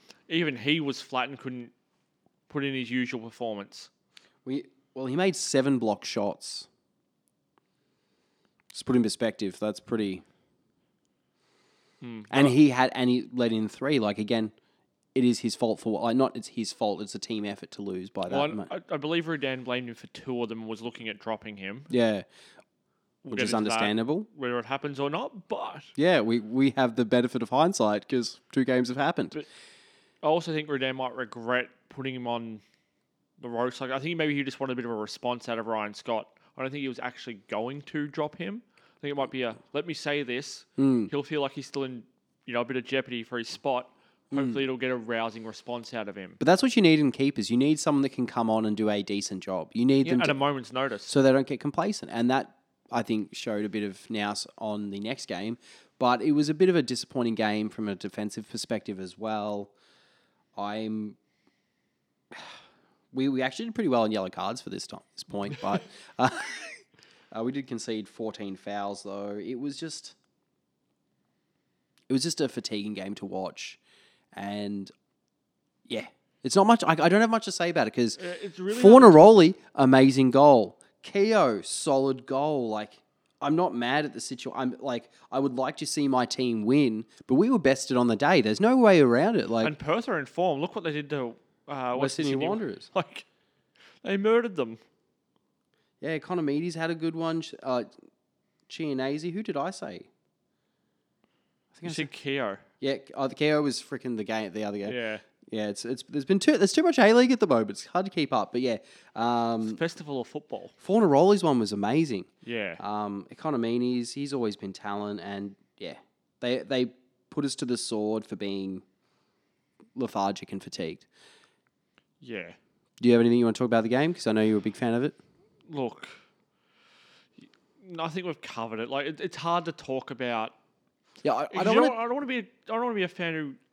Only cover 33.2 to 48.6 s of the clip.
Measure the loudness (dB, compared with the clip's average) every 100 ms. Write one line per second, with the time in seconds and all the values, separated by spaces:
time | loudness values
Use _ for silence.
33.2 | _ _ -8 -4 -4 -4 -8 -6 -6 -4
34.2 | -2 -2 -6 -6 -8 -6 -6 -8 -8 -8
35.2 | -8 -6 -6 -6 -4 -4 -6 -8 -6 -6
36.2 | -6 _ _ -10 -10 -6 -8 -8 -10 -10
37.2 | -16 -14 -8 -6 -6 -10 -10 -8 -6 -6
38.2 | -8 -8 -12 -12 -16 _ _ _ -8 -6
39.2 | -4 -4 -6 -6 _ -8 -6 -6 -4 -4
40.2 | -4 -6 -8 -16 -10 0 2 2 0 -4
41.2 | -4 -4 -4 -6 -10 -8 -8 -10 -18 _
42.2 | _ _ -6 -4 -2 -4 -2 -4 -2 -8
43.2 | -8 -8 -8 -6 -4 -4 -6 _ _ _
44.2 | -8 -4 -2 -2 -4 -2 -4 -4 -4 -4
45.2 | -4 -6 -14 -14 -10 -10 -10 -10 -8 -10
46.2 | -12 -2 2 4 4 4 6 6 4 2
47.2 | -2 -2 0 2 2 0 0 0 0 -2
48.2 | -6 -2 0 0